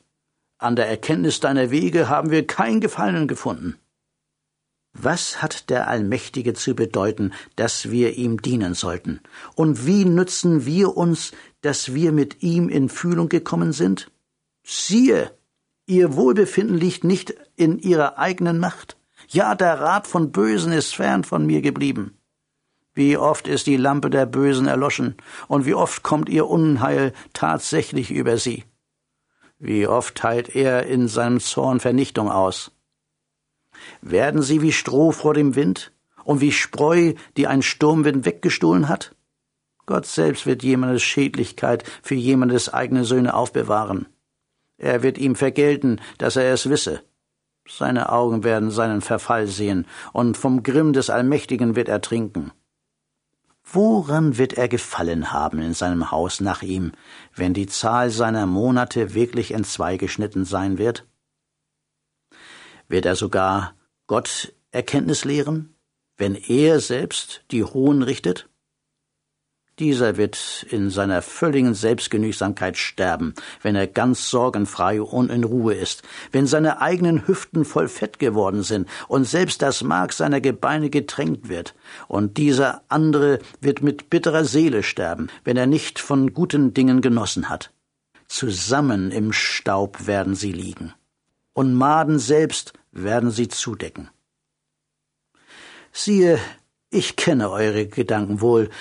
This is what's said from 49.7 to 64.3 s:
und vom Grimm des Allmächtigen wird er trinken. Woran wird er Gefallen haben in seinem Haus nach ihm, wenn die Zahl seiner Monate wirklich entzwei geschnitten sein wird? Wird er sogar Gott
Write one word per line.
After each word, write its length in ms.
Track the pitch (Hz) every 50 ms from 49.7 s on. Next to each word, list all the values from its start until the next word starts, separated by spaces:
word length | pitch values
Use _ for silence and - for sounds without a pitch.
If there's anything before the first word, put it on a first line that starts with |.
| 98 90 85 - - - - - -
und 240 | 117 123 117 107
vom 240 | - - 135 127 127
Grimm 320 | 110 139 127 151 160 156 139
des 160 | 135 120 -
Allmächtigen 640 | 107 120 123 131 147 139 - - 135 120 123 117 107
wird 140 | 120 113 117
er 100 | 107 101
trinken. 520 | - - 117 117 113 98 - 87 71 71 - _ _ _ _ _ _ _ _ _ _ _ _ _ _ _ _ _ _ _ _ _ _
Woran 720 | - - 185 208 220 220 208 160 139 147 160 160 151 120
wird 160 | 113 131 127 -
er 140 | 123 123
Gefallen 640 | 107 120 113 - - - - 85 85 85 80 76 - -
haben 260 | 73 76 76 - 78
in 140 | 80 82 82
seinem 380 | - 92 90 87 85 82 -
Haus 300 | - 78 85 92 - -
nach 200 | 98 98 90 -
ihm, 300 | 98 95 92 92 90 80 - - - - - - - _ _
wenn 200 | - - 135 139
die 140 | 101 98
Zahl 440 | 98 - - - 113 117 120 123 120
seiner 340 | 107 113 120 113 110 110 101
Monate 680 | 95 90 98 117 127 127 123 123 - - 123 113 95 92
wirklich 380 | 110 120 120 120 120 107 -
entzwei 460 | 110 107 95 - - - 80 85 95
geschnitten 480 | 90 - - - - 104 101 - 95 95
sein 320 | 90 98 92 95 98 95
wird? 300 | 92 104 117 117 - - _ _ _ _ _ _ _ _ _ _ _ _ _ _ _ _ _ _ _ _ _ _ _ _ _ - - - - - - - - - - _ _
Wird 160 | - 92 87
er 100 | 87 92
sogar 600 | - 107 92 - 98 95 95 95 101 95 90 - _ _ _ _ _ _
Gott 460 | - 104 120 117 -